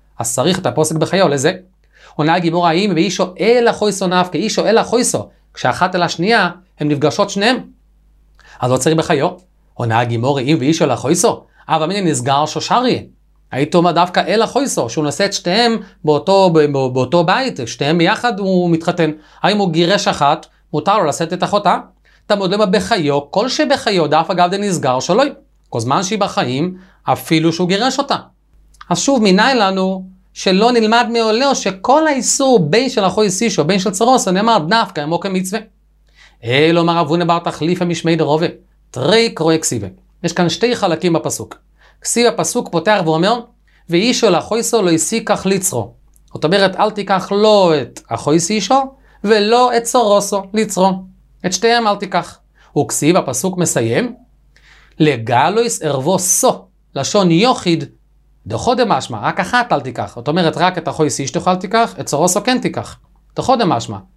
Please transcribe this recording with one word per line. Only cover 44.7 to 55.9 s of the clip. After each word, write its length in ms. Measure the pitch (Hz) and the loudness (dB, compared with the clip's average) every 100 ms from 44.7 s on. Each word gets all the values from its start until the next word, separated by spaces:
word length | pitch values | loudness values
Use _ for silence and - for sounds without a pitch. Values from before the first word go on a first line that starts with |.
| 226 | 0
לא 80 | 180 | 2
יסיקח 560 | 160 - 226 220 185 190 | 2 0 -2 -2 -2 0
ליצרו." 460 | 196 185 120 - - _ _ _ | -2 -2 -4 -6 -12 _ _ _
זאת 100 | - | -4
אומרת, 320 | 151 202 190 185 | 0 2 2 2
"אל 140 | 208 | -2
תיקח 380 | 208 190 185 - | -2 -2 -2 0
לא 420 | 202 214 208 175 151 | 2 4 6 4 2
את 180 | 120 - - | -2 -12 -8
החויס 400 | 113 147 165 170 | -4 0 0 0
אישו, 240 | 214 - 269 262 - _ _ | -2 0 0 0 -8 _ _
ולא 520 | 202 214 208 240 247 233 | 0 2 4 2 2 0
את 60 | |
צורוסו, 600 | 233 247 208 202 196 202 190 | 0 2 4 2 2 -4 -4
ליצרו. 360 | 214 214 - 190 185 - - _ _ 185 | -4 -2 0 0 0 -8 -20 _ _ -6
את 60 | |
שתיהם 360 | - 233 240 214 | 0 2 2 2
אל 80 | 202 | -2
תיקח." 420 | 185 180 - - _ _ _ 143 | -2 -4 -4 -12 _ _ _ -4
וכסיב 380 | 120 - 147 175 | -2 0 2 2
הפסוק 420 | 143 120 185 180 | 0 -4 -4 -2
מסיים, 560 | 160 143 113 135 240 - _ _ _ _ _ - _ - | -2 0 -2 -2 -6 -10 _ _ _ _ _ -20 _ -2
"לגלויס 800 | 151 123 113 120 156 220 240 - | 0 0 0 2 2 2 -2 -2
ערבו 360 | 156 | -4